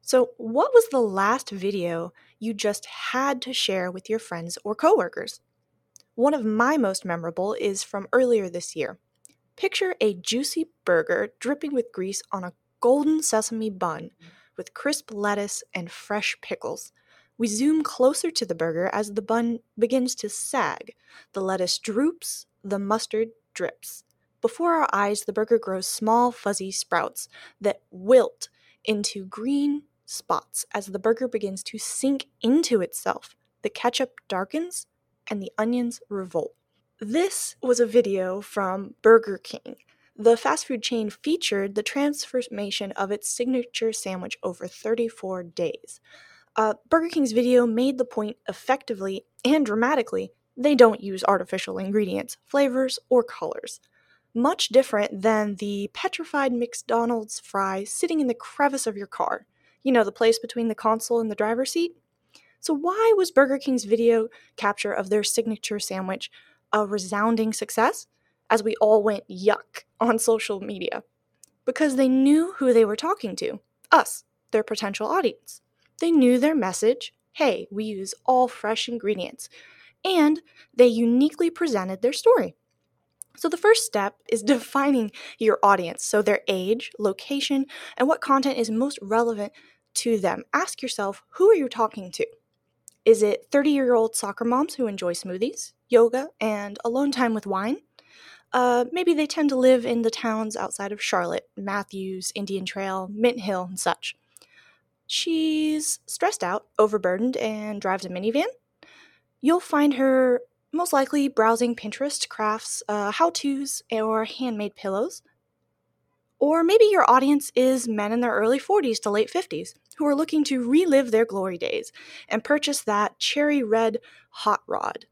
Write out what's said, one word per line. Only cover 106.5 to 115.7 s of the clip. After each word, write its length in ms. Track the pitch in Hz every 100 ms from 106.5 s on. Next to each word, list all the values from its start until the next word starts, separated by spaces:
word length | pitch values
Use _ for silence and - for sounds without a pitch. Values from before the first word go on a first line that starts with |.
| 196 _ -
overburdened, 560 | 214 208 180 185 247 254
and 440 | 220 214 214 208
drives 240 | 196 190 185
a 40 |
minivan. 360 | 180 208 254 403 523 _ _ - - _ _ _ _
You'll 180 | 269 349
find 360 | - 294 294 262
her 460 | 269 262 254 247 - _ _
most 220 | 302 349
likely 340 | 285 269 294 277
browsing 480 | 254 220 233 240 233
Pinterest, 520 | 214 - 285 - -
crafts, 540 | - 214 220 - - -
uh, 240 | 208 202
how-tos, 720 | 208 339 339 285 269 277 - _
or 320 | 220 220 220
handmade 520 | 220 - 254 214 208 -
pillows. 480 | 196 190 285 - _ _ _ _ _